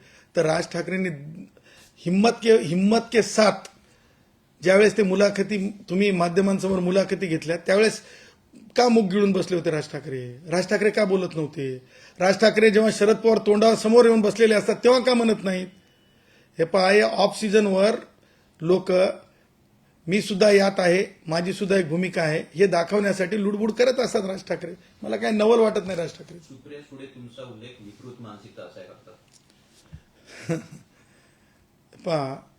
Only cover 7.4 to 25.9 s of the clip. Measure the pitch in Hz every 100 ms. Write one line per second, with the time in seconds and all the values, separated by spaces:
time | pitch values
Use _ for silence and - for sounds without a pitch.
7.4 | 151 170 175 196 220 - - - - _
8.4 | _ - - - 247 226 196 202 202 190
9.4 | - 180 165 156 143 147 151 131 123 123
10.4 | 170 175 180 202 208 208 208 190 180 160
11.4 | 151 - 135 127 - - - - 180 196
12.4 | 214 214 220 208 220 - 208 208 226 208
13.4 | 202 208 220 220 220 233 233 226 208 208
14.4 | 226 208 - 202 233 254 254 240 226 208
15.4 | 190 185 180 - _ _ _ _ _ _
16.4 | _ - 160 196 185 208 220 196 196 -
17.4 | 220 214 208 190 208 233 - _ _ _
18.4 | _ _ 160 185 190 180 185 - - _
19.4 | _ _ _ _ _ _ - 202 - 196
20.4 | 208 202 196 196 180 180 208 - - 165
21.4 | 180 - 196 196 165 165 185 185 160 156
22.4 | - 151 196 170 170 208 202 185 180 214
23.4 | 202 208 220 208 247 247 226 220 190 190
24.4 | - 165 170 180 _ _ 208 214 226 214
25.4 | 214 233 214 208 185